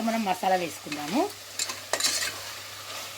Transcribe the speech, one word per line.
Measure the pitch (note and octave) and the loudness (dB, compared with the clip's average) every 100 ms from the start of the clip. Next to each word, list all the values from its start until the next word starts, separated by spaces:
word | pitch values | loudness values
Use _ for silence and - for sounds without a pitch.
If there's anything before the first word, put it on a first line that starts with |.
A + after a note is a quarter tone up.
| A3+ | 2
మనం | A3+ G3 | 2 2
మసాలా | F3+ F#3+ F#3 | 4 4 4
వేసుకుందాము. | E3+ - D#3 D3 D3 A#3+ G4+ - - - - - - - - - - - - - - - - - - | 4 -4 -6 -4 2 4 2 0 -8 -4 -4 -4 -2 2 2 2 0 -4 -8 -8 -10 -10 -8 -8 -8